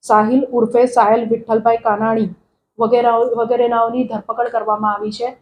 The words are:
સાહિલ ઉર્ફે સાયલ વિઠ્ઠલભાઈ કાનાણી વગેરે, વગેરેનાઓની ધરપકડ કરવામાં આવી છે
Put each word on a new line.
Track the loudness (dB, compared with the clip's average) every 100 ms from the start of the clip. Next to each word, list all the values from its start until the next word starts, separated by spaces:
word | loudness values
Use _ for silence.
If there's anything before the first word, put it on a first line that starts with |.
સાહિલ | 2 2 4 0 0
ઉર્ફે | -2 0 2 2
સાયલ | 4 2 2 0
વિઠ્ઠલભાઈ | -4 -2 0 2 0
કાનાણી | 0 -2 0 0 -2 -6 _ _ _ -4
વગેરે, | 0 2 2 2 0 -2
વગેરેનાઓની | -2 0 0 0 0 -2
ધરપકડ | -4 -6 -8 -4 -2
કરવામાં | -2 -2 -2 -2 -4
આવી | -6
છે | -6 -8 -8